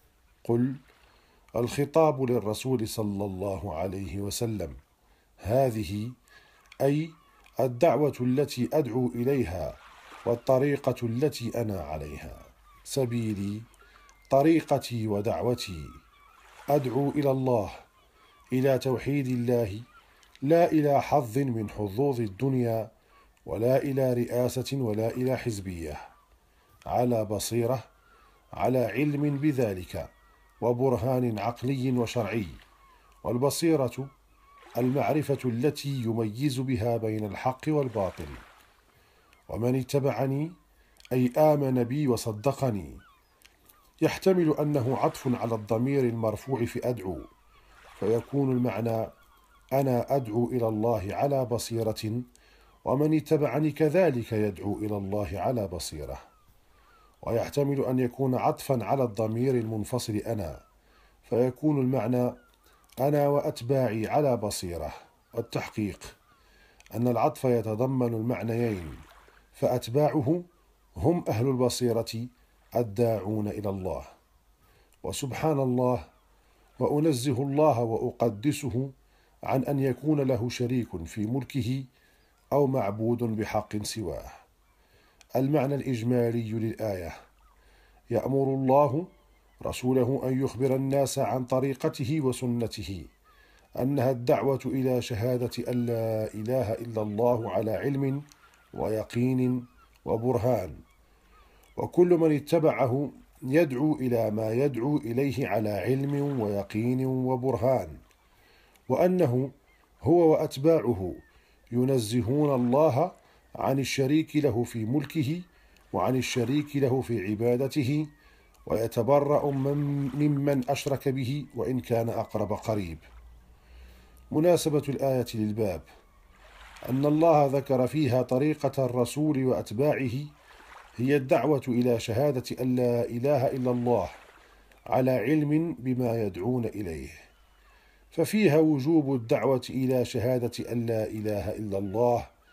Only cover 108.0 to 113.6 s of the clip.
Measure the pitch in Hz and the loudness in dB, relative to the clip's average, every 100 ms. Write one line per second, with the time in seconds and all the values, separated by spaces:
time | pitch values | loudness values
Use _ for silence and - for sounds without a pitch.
108 | - _ _ _ _ _ _ _ - 131 | -20 _ _ _ _ _ _ _ -2 2
109 | 180 185 156 123 131 - _ _ _ _ | 4 4 4 2 -2 -6 _ _ _ _
110 | - 175 160 160 156 - 151 160 107 101 | 2 6 6 6 2 2 4 4 4 -2
111 | 92 - - - _ _ _ 120 131 135 | -2 -8 -16 -20 _ _ _ 0 2 2
112 | 107 120 104 143 147 135 123 135 160 127 | 2 0 0 2 2 2 4 6 4 4
113 | 180 - _ _ _ - | 0 -4 _ _ _ -4